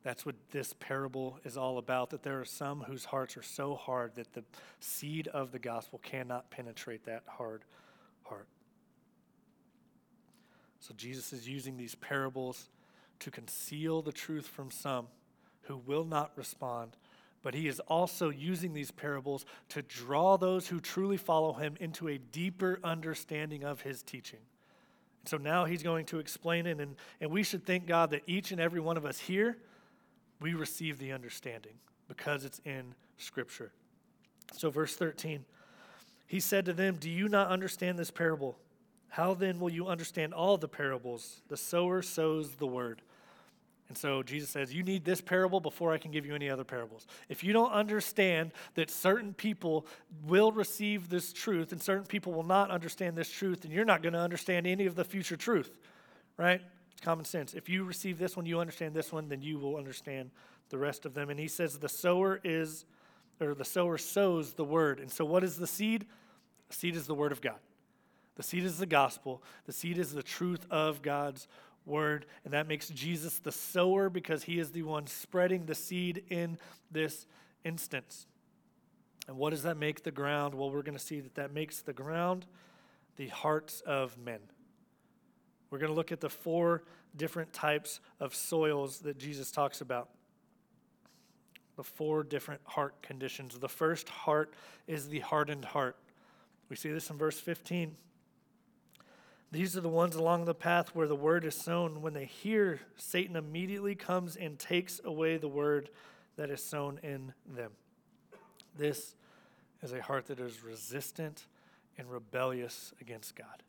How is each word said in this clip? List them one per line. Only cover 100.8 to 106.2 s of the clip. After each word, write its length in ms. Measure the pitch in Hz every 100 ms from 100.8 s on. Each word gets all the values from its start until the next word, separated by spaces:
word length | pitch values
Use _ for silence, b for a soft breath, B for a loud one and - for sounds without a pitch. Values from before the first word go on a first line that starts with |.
| 170
where 140 | 165 151
the 80 | 143
word 260 | 151 170
is 120 | 160
sown. 480 | - - 170 170 151
When 100 | 156
they 140 | 147 135
hear, 560 | - 202 220 196 143 - -
Satan 380 | - 180 185
immediately 600 | 165 151 160 185 202 202
comes 420 | 196 - 180 175 156
and 220 | 165 143
takes 440 | - 175 180 -
away 360 | - 156 160 160
the 100 | 151
word 420 | 139 147 147 143 B B B